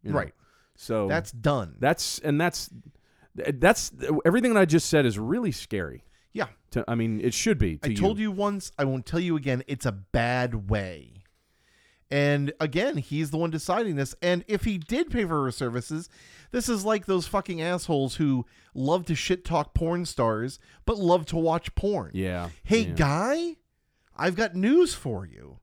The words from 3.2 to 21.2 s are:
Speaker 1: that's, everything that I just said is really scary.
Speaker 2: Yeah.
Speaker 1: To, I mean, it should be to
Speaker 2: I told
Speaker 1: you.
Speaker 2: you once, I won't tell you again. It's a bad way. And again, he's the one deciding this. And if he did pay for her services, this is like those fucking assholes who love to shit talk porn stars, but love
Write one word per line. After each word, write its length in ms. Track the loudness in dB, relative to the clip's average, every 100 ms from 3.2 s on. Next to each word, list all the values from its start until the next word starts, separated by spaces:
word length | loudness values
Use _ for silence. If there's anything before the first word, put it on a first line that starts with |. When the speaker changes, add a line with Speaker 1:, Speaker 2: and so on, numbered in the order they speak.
| _ -8
Speaker 1:
that's, 560 | -4 4 4 4 0 -8 -2 2
everything 300 | 4 4 4
that 60 | 4
I 40 |
just 240 | 6 4 4
said 180 | 4 4
is 100 | 0
really 340 | -2 0 -2
scary. 500 | -4 -6 -4 -4 -8 _ _ _
Speaker 2:
Yeah. 140 | -8 -8 -8 _
Speaker 1:
To, 100 | -6 -2
I 80 | 0
mean, 240 | 0 0
it 140 | -2
should 240 | 0 0 2
be 180 | 2 0
to 120 | -2
Speaker 2:
I 40 |
told 240 | 2 2 2
Speaker 1:
you. 120 | -2
Speaker 2:
you 0 |
once, 400 | -2 -2 -2 -8 -4
I 60 |
won't 220 | -2 -2 -4
tell 140 | -4
you 160 | -2 -2
again. 260 | 0 -4 -4
It's 180 | -4 -4
a 60 |
bad 760 | -6 -4 0 2 0 0 -4 -2
way. 400 | -2 -2 -10 -18 -20 _ _ _ _ _ _ _ _ _
And 420 | 2 4 4 0 0
again, 380 | 0 0 0 -2
he's 320 | -4 -4 -2
the 80 | 0
one 120 | -2
deciding 460 | -2 -2 -2 0 -2
this. 180 | -4 -2
And 220 | 0 0 0
if 180 | -2
he 140 | 0 -2
did 320 | -2 -2 0
pay 140 | -2
for 200 | 0 0
her 60 | 0
services, 580 | -2 -4 -4 -6 -8 -10 -18 -20 -20 -6
this 160 | -4 -2
is 160 | -2
like 220 | 0 -2 0
those 200 | -2 0
fucking 340 | -4 -4 -4
assholes 540 | -2 -4 -2 0 0 0
who 300 | 0 0 -2 _ _
love 320 | -4 2 2 2
to 80 | -4
shit 280 | 0 -2
talk 300 | 0 0 0
porn 300 | 0 0 -2
stars, 560 | -4 0 0 0 -4 -8 _ -8
but 140 | -4 0
love 260 | 4 4